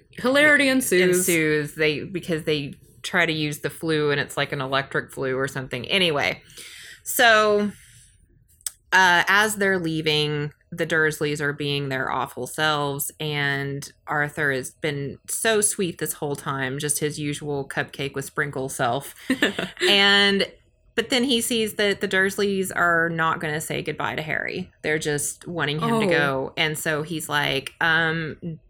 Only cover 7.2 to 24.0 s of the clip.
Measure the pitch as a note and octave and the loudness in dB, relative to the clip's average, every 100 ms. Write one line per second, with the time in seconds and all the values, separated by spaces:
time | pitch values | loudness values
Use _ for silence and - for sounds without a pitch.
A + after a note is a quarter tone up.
7.2 | A#3+ A3 G#3+ G#3 G#3 - - - - _ | 6 6 6 2 0 -4 -16 -20 -20 _
8.2 | _ _ _ _ - - - F#3 F#3 F3 | _ _ _ _ -14 -14 2 6 6 6
9.2 | - G3 G#3+ G#3 G3 F#3 E3 D#3+ D#3 D3+ | 4 4 2 2 2 2 0 0 2 2
10.2 | D3+ D3 D3 - - E3+ D#3+ E3 D#3 D3+ | 2 0 -4 -8 -12 -4 0 2 2 2
11.2 | D3+ D3 C#3+ D3 C#3+ C#3+ C#3+ C3 B2+ C3 | -2 -2 -2 -2 -2 -2 -2 -2 -2 -2
12.2 | B2 - B2 - D#3 D3+ C#3+ C#3 - - | -4 -6 -8 -2 0 2 0 -2 -6 -6
13.2 | D#3 D3 C#3+ C#3 C#3 C#3 - - - D3+ | -4 -2 0 -2 -4 -6 -10 -14 -6 -2
14.2 | D3 D3 D3 C3 B2+ - D#3+ C#3+ C#3 - | -2 0 0 0 -4 -6 -4 -4 -6 -10
15.2 | - - A3+ G#3+ G#3 - F3+ F3 D3+ - | -8 -2 2 2 2 0 -4 -4 -6 -4
16.2 | D3+ C#3 - C3+ C3 C3+ D3 - D3+ D3 | -4 -4 -4 -4 -4 -2 -2 -2 -2 -2
17.2 | D3 D3 D3 C#3+ C3+ - C#3 - C#3 C#3 | -4 -6 -4 -6 -4 -6 -6 -6 -6 -6
18.2 | C3+ - D3 C#3 C#3 - B2+ C3 - - | -8 -4 -4 -4 -6 -2 0 0 -4 -10
19.2 | - C4 - - F#3+ - F#3 G3+ G3+ G3+ | -4 0 0 -2 -6 -2 2 6 6 6
20.2 | G3+ G3 - - _ _ _ - A3+ B3+ | 4 2 0 -6 _ _ _ -4 0 0
21.2 | B3+ A#3 A#3 A#3 G#3+ - G#3 F#3+ G3+ F#3+ | 2 2 0 0 -2 0 0 0 0 2
22.2 | G3 G3 G#3 G3 F#3+ - F3 E3+ E3 E3 | 2 0 0 0 -2 0 2 4 2 0
23.2 | D#3+ D#3+ D#3+ D3+ - C#3+ D3+ D3 | 0 0 -2 -4 -4 -4 -4 -4